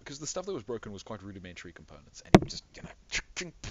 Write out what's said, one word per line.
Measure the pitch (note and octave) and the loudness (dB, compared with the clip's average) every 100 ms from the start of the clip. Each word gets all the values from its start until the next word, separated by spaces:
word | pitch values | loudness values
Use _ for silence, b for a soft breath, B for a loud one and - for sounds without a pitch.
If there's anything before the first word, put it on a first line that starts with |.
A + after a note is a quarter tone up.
cause | - C#3+ | -8 -8
the | D3+ | -4
stuff | - F#3+ | -4 -2
that | |
was | F#3 | -4
broken | G#2+ A#2 A2 | -2 -4 -4
was | G2+ | -8
quite | - G#2+ | -8 -8
rudimentary | F#2+ F#2+ F#2 F2 F2+ | -8 -8 -10 -10 -12
components, | - D#2 D2+ C#2+ - - | -14 -16 -18 -16 -18 8
and | - | 10
he | - | 10
just, | - - - | 2 -10 -12
you | |
know, | - - - | -12 -12 -4
chink, | - - - | -2 -2 -4
chink, | F3 - - | -4 -6 -10